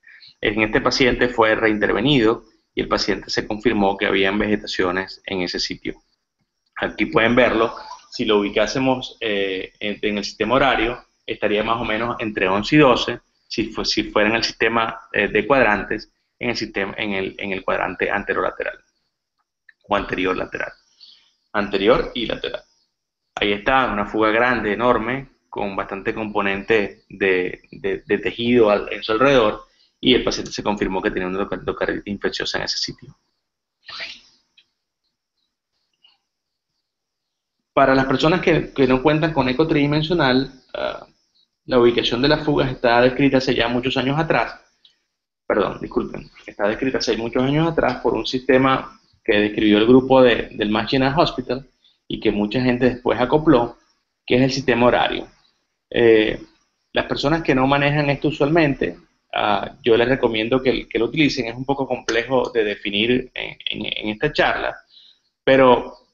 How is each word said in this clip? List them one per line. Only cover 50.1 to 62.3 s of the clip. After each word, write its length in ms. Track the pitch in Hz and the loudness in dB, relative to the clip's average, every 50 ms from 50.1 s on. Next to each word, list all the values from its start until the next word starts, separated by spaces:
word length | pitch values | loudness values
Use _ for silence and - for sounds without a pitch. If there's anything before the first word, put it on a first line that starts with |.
| 131 131 | 6 6
de, 280 | 127 123 110 - - - | 6 6 6 2 -2 -6
del 200 | - - 107 104 | -6 -4 -2 0
Mass 200 | 107 110 110 - | 0 0 0 0
General 240 | 139 135 131 135 135 | 0 0 0 2 2
Hospital 520 | 170 160 147 - - 127 - 127 135 143 - _ _ _ _ _ _ _ - | 2 0 0 0 -4 -6 -6 -6 -8 -8 -12 _ _ _ _ _ _ _ -12
y 100 | - 107 | -8 -4
que 140 | - 110 101 | -2 -2 0
mucha 280 | 104 104 107 - 131 | 0 0 -2 0 0
gente 260 | 127 127 123 123 135 | 0 0 2 2 2
después 340 | 123 113 - - 113 107 110 | 2 0 0 -2 -2 0 0
acopló, 580 | 123 123 156 151 151 165 143 120 117 - - _ _ _ _ _ _ _ _ _ _ | 0 2 2 2 4 4 4 4 4 0 -6 _ _ _ _ _ _ _ _ _ _
que 80 | - 123 | 0 2
es 80 | 123 131 | 2 2
el 80 | 135 | 2
sistema 360 | 131 139 131 - 120 117 123 | 0 -2 0 0 2 4 4
horario. 420 | 120 110 85 64 - 50 50 50 - _ _ _ _ _ _ _ _ _ _ _ - | 4 4 4 2 0 -2 -4 -8 -10 _ _ _ _ _ _ _ _ _ _ _ -6
Eh, 540 | - 117 120 117 113 110 107 - - - - - _ _ _ _ _ _ _ _ - | 0 4 6 6 6 6 4 2 -2 -4 -8 -16 _ _ _ _ _ _ _ _ -4
las 140 | 120 - | -4 -4
personas 360 | - 131 120 - 143 165 165 160 | -2 -4 -2 -2 0 0 0 2
que 120 | - 139 | 2 2
no 120 | 131 131 135 | 2 4 2
manejan 420 | 139 139 143 143 143 151 147 143 | 2 2 2 2 2 2 2 0
esto 180 | 135 - - 151 | 0 0 -2 -2
usualmente, 720 | - - 151 139 160 175 156 143 131 - - 87 87 - - _ _ _ _ _ - | -2 0 0 2 2 2 2 2 0 -2 -4 -4 -6 -8 -14 _ _ _ _ _ -4
ah, 440 | 113 110 107 104 98 107 - - - - | -2 0 0 0 -2 -2 -6 -10 -4 0
yo 140 | 120 113 | 2 4
les 120 | 113 117 123 | 4 4 2
recomiendo 520 | 135 131 123 117 113 110 110 113 131 131 | 0 0 0 0 0 -2 -2 0 0 0
que, 280 | 131 131 113 107 - - | 2 0 -2 -2 -2 -4
que 100 | - 113 | -2 -2
lo 80 | 113 | -2
utilicen. 400 | - 156 160 151 135 - 131 117 | -2 0 0 0 0 0 -2 -4
Es 80 | 113 113 | -6 -6
un 100 | 123 131 | -6 -6
poco 220 | 139 139 135 135 | -4 -4 -4 -4
complejo 640 | 123 127 123 - - 113 117 117 123 | -4 -6 -6 -4 -4 -4 -4 -2 0